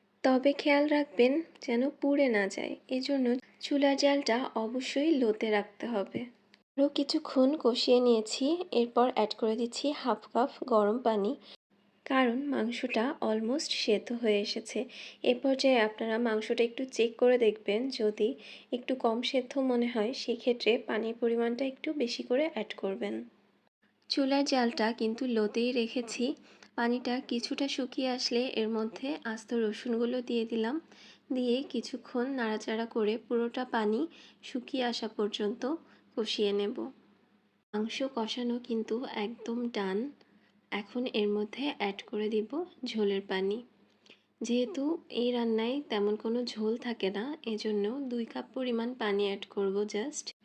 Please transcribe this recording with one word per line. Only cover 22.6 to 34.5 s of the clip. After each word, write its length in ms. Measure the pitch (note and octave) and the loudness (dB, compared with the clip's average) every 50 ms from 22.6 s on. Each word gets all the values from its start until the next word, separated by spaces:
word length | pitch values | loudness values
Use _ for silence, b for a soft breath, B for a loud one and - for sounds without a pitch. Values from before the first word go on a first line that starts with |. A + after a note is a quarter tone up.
| G#3 - - - | -8 -8 -8 -6
করবেন। 340 | G#3+ G3 F#3+ A#3 G#3 G3+ - - A#3+ - _ _ _ _ _ _ _ _ _ _ _ _ _ _ _ - | -4 -4 -4 -4 -4 -6 -6 -6 -8 -12 _ _ _ _ _ _ _ _ _ _ _ _ _ _ _ -4
চুলার 340 | - D4 C4+ C4 C#4 C#4 C#4+ | 0 0 2 2 4 2 2
জালটা 420 | - C#4 B3+ A#3+ A#3 A#3 - G#3+ A3+ | 2 2 2 2 2 2 2 0 0
কিন্তু 300 | A#3 - A3+ A3 A3+ - C4 | 0 0 -2 -2 -2 -2 -2
লোতেই 440 | B3+ A#3 A3 G#3+ G#3 - A#3 A#3+ B3 | 0 2 2 2 2 2 0 0 0
রেখেছি। 520 | C4 A#3+ A3+ A3+ - B3+ A#3+ - - - A#3+ C#4 D4+ - B B B B B B B | 0 0 -2 -2 -2 -4 -6 -4 -4 -2 -2 -2 -2 -4 B B B B B B B
পানিটা 400 | B3 A#3 A#3+ B3 B3 B3 B3 B3 C4 | -2 0 0 0 0 -2 -2 -4 -4
কিছুটা 460 | - - B3 A#3 A#3 - C#4 - C#4 C#4 | -2 -4 -4 -4 -4 -4 -4 -2 -2 -2
শুকিয়ে 400 | - C#4 B3+ B3 - C#4 C4 B3+ | -2 -4 -4 -4 -4 -2 -2 -2
আসলে 340 | B3 B3+ - - B3 A#3+ B3+ C4 - A3 | -2 -2 -2 0 0 0 0 0 0 -2
এর 80 | A3 A3 | 0 0
মধ্যে 400 | A3+ A3 A3 A3 - - C4 C#4 D#4 - - | 0 0 -2 -4 -4 -6 -6 -6 -6 -4 -6
আস্ত 260 | A3+ A3 A#3 - - B3 | -6 -6 -6 -6 -2 0
রসুনগুলো 640 | A#3 A3 G#3 G#3+ - - A#3+ A3+ A#3 A#3+ A#3+ B3 B3+ | 0 0 0 -2 -2 -4 -2 0 0 0 0 0 -2
দিয়ে 240 | B3 - A#3+ A#3 A3+ | -2 -2 -2 -2 0
দিলাম, 320 | A#3 A#3 A3+ A3 A3+ C#4+ E4 - B B B B B B B B - | 0 0 0 0 0 -2 -4 -6 B B B B B B B B -4
দিয়ে 240 | C4 B3+ B3 A#3+ A#3+ C4 | -2 0 2 2 2 0
কিছুক্ষণ 640 | C#4+ - - A#3 - - C4 A#3+ - - - A#3+ B3 C#4 C4+ B3+ | 0 -2 -4 -4 -4 -6 -8 -10 -8 -6 -4 -2 -2 -2 -2 -2
নাড়াচাড়া 480 | A3+ G#3+ A3 G#3+ - A3+ A3 A3+ A#3 | 0 0 -2 -2 -2 -4 -4 -2 -4
করে 280 | A#3 - A#3 G#3+ G#3 A3 | -2 -2 0 0 0 0
পুরোটা 480 | A3+ - - A#3+ A#3 A#3 A#3 - B3+ B3+ | -2 -2 -2 0 0 0 -2 -2 -4 -4
পানি 360 | B3 B3 A3+ G#3+ G#3 A3 A#3+ E4 - B B B B B B | -2 -2 0 2 2 2 0 -2 -4 B B B B B B
শুকিয়ে 420 | B - | B -8